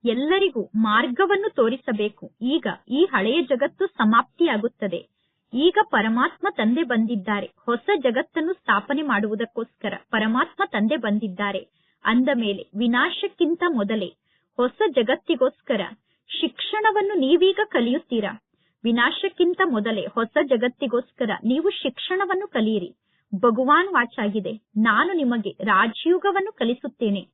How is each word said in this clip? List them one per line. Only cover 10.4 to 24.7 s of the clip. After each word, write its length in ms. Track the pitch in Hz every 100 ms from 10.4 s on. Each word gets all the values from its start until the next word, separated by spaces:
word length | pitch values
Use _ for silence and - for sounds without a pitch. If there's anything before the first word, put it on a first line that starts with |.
| 330 - 392
ತಂದೆ 300 | 220 214 302
ಬಂದಿದ್ದಾರೆ. 640 | 220 208 214 180 202 196 - _ _ _
ಅಂದ 240 | - 233 262
ಮೇಲೆ 360 | 254 220 196 - 202
ವಿನಾಶಕ್ಕಿಂತ 840 | 240 247 330 - 403 _ 320 339 349
ಮೊದಲೇ 460 | 262 196 220 185 _ _ _ _ -
ಹೊಸ 260 | 247 - 427
ಜಗತ್ತಿಗೋಸ್ಕರ 920 | 254 220 302 - 277 262 _ - 226 180 214 _ _ _ -
ಶಿಕ್ಷಣವನ್ನು 720 | - - - 427 440 415 392
ನೀವೀಗ 440 | 392 262 330 370 381
ಕಲಿಯುತ್ತೀರಾ. 760 | 427 294 240 277 - 233 202 220 _ _ _ _
ವಿನಾಶಕ್ಕಿಂತ 760 | 233 233 240 - 392 - 359 359
ಮೊದಲೇ 420 | 370 226 214 220 -
ಹೊಸ 300 | - 233 302
ಜಗತ್ತಿಗೋಸ್ಕರ 880 | 294 240 247 - 269 240 254 _ 226 -
ನೀವು 260 | 226 262 349
ಶಿಕ್ಷಣವನ್ನು 760 | - 269 - - 370 370 381 403
ಕಲಿಯಿರಿ. 460 | - 220 214 175 _ _ _ _
ಭಗವಾನ್ 540 | 196 240 226 262 302 392
ವಾಚಾಗಿದೆ, 640 | 320 240 - 208 208 202 220 _